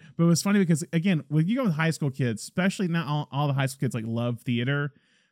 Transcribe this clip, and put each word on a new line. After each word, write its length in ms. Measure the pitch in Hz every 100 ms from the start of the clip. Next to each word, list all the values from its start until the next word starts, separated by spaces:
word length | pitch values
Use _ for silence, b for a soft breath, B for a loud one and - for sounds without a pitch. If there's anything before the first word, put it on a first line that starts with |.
| b -
But 80 |
it 40 | 170
was 140 | 165
funny 180 | 196 202
because, 240 | 175 160 170
again, 320 | 165 180 165 -
when 200 | 147 165
you 80 | 240
go 80 |
with 80 | 240
high 160 | 156 165
school 200 | 156 147
kids, 320 | 127 123 107
especially 440 | - - 185 - 185
not 180 | 170 147
all, 200 | 147 143
all 140 | 131 147
the 60 |
high 120 | 139 135
school 140 | -
kids, 140 | 135
like, 100 | 123 110
love 340 | 113 120 117
theater. 520 | - 117 123 143 143 - _ _ _